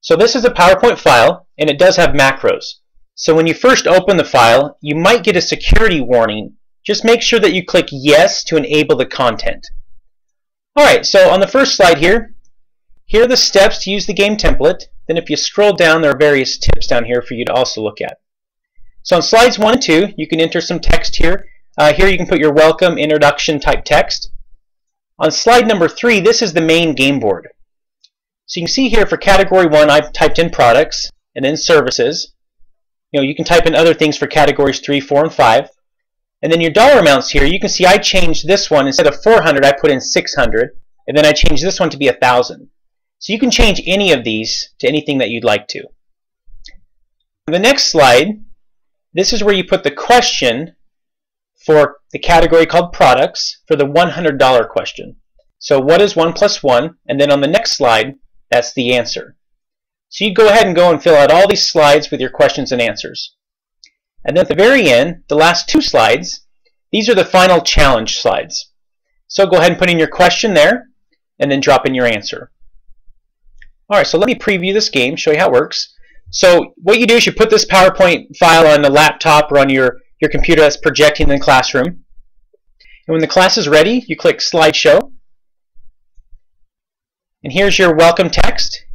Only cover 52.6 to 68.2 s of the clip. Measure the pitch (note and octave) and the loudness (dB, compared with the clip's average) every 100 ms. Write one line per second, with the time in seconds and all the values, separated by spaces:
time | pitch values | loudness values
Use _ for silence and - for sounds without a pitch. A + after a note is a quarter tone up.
52.6 | D#3+ E3 F3 - D#3+ B2+ D3+ - - - | 2 0 -2 0 2 2 0 -4 -12 -12
53.6 | _ D3+ C#3 D3 F3 - E3+ C#3 C3 B2+ | _ -2 0 0 -2 -2 -4 0 2 2
54.6 | A2 - - - F#2 - _ _ _ _ | 0 -6 -8 -14 -20 -20 _ _ _ _
55.6 | - C#3 C3+ F3 G3+ - E3 E3+ G#3 - | -2 -2 2 2 2 0 -2 0 -2 -2
56.6 | C#3+ B2 D3+ _ _ C3+ C#3+ C#3+ C#3 F#3 | -2 0 -2 _ _ -2 0 0 0 -2
57.6 | - - C3 A2+ A2+ C#3 _ _ _ A#2+ | -4 -2 0 0 -2 -10 _ _ _ -4
58.6 | A#2+ - B2 B2 A#2 - - _ _ _ | -2 -6 -2 -2 -4 -10 -14 _ _ _
59.6 | _ _ _ _ _ - G#3 F#3+ A3 G#3 | _ _ _ _ _ -8 -6 2 4 4
60.6 | G3 E3+ F3 D#3+ F3 D#3 C#3 D#3+ G3 G3+ | 2 2 2 2 2 4 4 4 2 0
61.6 | - E3+ D3+ D3 D3+ C#3 C3 - A2+ - | -2 2 4 2 0 -8 -8 0 0 0
62.6 | C#3 B2 A#2 - - - - _ _ _ | -6 -4 -4 -6 -14 -16 -18 _ _ _
63.6 | _ _ _ _ _ _ - D3+ - D3+ | _ _ _ _ _ _ -6 -2 -2 2
64.6 | G#3 C4+ F#3 A#2+ D3 E3+ _ D3 D#3+ E3+ | 2 2 2 2 0 -6 _ 0 0 0
65.6 | - D#3 - C#3 A2 B2 F3+ - _ _ | -2 -2 0 0 2 0 -4 -16 _ _
66.6 | _ _ _ G3+ G#3+ G#3+ E3+ F#3 F#3 F3 | _ _ _ -6 -2 0 0 2 4 2
67.6 | - - C#3+ A#2+ A2 - | 0 0 2 0 -4 -6